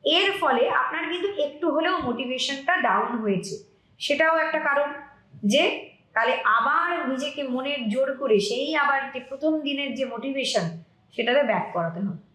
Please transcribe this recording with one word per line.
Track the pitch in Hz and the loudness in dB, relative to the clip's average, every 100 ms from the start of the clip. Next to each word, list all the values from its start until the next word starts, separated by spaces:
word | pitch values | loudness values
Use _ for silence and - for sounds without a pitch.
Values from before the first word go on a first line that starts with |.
এর | 269 339 403 | 2 4 2
ফলে | - 302 240 - | 2 2 4 4
আপনার | 269 - 320 320 | 2 0 -2 -4
কিন্তু | 349 392 403 | -2 -2 -2
একটু | 285 - 330 | -4 0 0
হলেও | 285 339 359 | 2 0 0
মোটিভেশনটা | 254 226 247 254 254 269 269 370 | -2 -4 -4 -4 -4 -2 0 0
ডাউন | 247 196 240 240 | 2 2 0 -2
হয়েছে, | 214 185 - - - _ _ _ | 0 0 -2 -10 -14 _ _ _
সেটাও | - 285 320 330 | -2 2 4 2
একটা | 320 320 | 0 0
কারণ | 302 277 294 - - - _ - | 0 0 0 -4 -14 -20 _ -4
যে | 208 262 359 - - - _ | 2 4 2 0 -12 -20 _
তাহলে | 220 233 - | 0 2 2
আবার | 220 226 233 320 349 339 262 | 2 2 4 2 0 -2 -2
নিজেকে | 262 294 285 | -2 -4 -4
মনের | 277 254 269 285 220 | -4 -2 -2 -2 -2
জোর | 247 277 269 | 0 0 -2
করে | 269 208 | 4 4
সেই | 185 240 294 311 | 4 -2 0 0
আবার | 277 269 269 | 2 0 -2
যে | 254 | -10
প্রথম | - 269 311 311 | -10 -2 0 0
দিনের | 285 277 277 | -2 -4 -4
যে | 226 | -4
মোটিভেশন | 254 226 269 269 247 214 170 - - _ _ - | -4 -4 -4 -2 0 0 -2 -6 -16 _ _ -4
সেটাতে | 233 262 | 2 2
ব্যাক | 254 190 - | 4 0 0
করাতে | 180 165 170 | -2 -2 -2
হবে। | 196 - - | -4 -6 -14